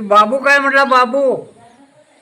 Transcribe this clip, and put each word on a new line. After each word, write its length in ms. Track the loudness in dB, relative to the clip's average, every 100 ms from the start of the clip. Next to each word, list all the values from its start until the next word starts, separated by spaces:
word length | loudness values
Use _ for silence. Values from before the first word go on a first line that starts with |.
| -2
बाबू 300 | 2 2 0
काय 200 | 0 0
म्हटला? 240 | 0 0 2
बाबू, 380 | 2 0 0 -2 -4 -8 -20 -20 _ _ _ _ _